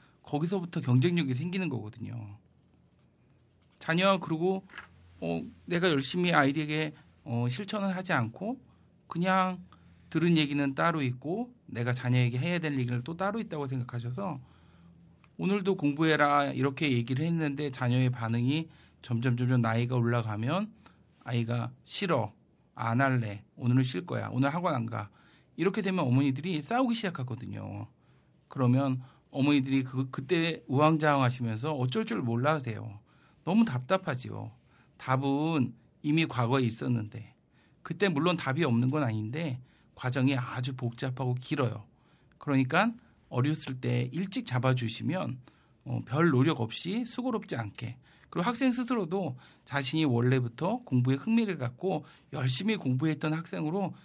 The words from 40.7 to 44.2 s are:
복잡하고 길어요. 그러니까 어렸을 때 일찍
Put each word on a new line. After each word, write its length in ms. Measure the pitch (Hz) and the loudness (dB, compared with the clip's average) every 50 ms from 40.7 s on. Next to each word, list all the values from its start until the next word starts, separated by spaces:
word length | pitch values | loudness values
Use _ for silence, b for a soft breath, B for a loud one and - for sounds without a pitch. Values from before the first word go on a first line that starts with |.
| 131 | -6
복잡하고 600 | 127 127 117 117 - - 131 127 131 135 123 123 | -4 -6 -6 -4 -4 -6 -6 -4 -4 -2 -2 -2
길어요. 500 | 123 123 - 151 143 131 110 107 107 104 - b b b b b b b b b _ | -4 -4 -4 -2 0 0 -2 -2 -6 -12 -16 b b b b b b b b b _
그러니까 520 | - 151 139 135 131 131 156 175 208 240 233 B B B B B B _ | -4 0 2 2 2 4 2 2 2 2 -2 B B B B B B _
어렸을 500 | - 123 127 147 156 156 - - 131 127 | 0 0 2 2 0 -2 -4 -6 -6 -4
때 300 | 127 123 123 120 127 127 | -2 -2 0 0 -2 -2
일찍 340 | 127 165 | -2 -4